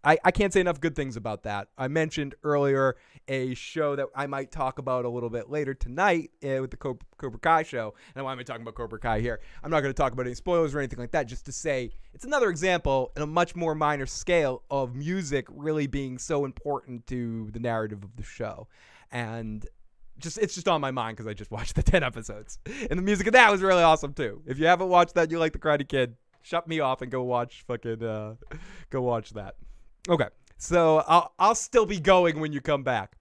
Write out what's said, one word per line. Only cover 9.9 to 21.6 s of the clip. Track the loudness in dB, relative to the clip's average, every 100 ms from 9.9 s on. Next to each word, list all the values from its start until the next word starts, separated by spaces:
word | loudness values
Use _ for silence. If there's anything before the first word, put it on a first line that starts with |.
talk | 0 -2
about | 0 -6
any | -4
spoilers | 0 2 2 0
or |
anything | -6 -6
like | -4
that, | -2
just | -2 -8 -12
to |
say | -8 -4 -2 -4 -10 -16
it's | -16
another | -2 2 2
example | 2 0 2 2 0 0 -4
in |
a | -2
much | 2 0 0
more | -2
minor | 0 0 0 -4
scale | -6 2 2 2 -2 -4
of | -4 -4 -6
music | -4 -4 -2 -4 -4
really | -8 -2 0 0
being | -2 -6 -8
so | -2 -2 -2
important | -4 -4 -4 -6 -14 -8
to | -6 -4 -6 -8
the | -6
narrative | -2 -2 -4 -8
of | -12 -12
the |
show. | -14 -8 -8 -8 -16 _ _ -20 _
And | -8 -6 -6 -8 -8 -10 -14 -20 _ -20 -14
just, | -12 -4
it's | -4
just | -2 0
on | 0
my | 0
mind | -4 -6 -6
'cause | -10
I |
just | -10 -10
watched | -8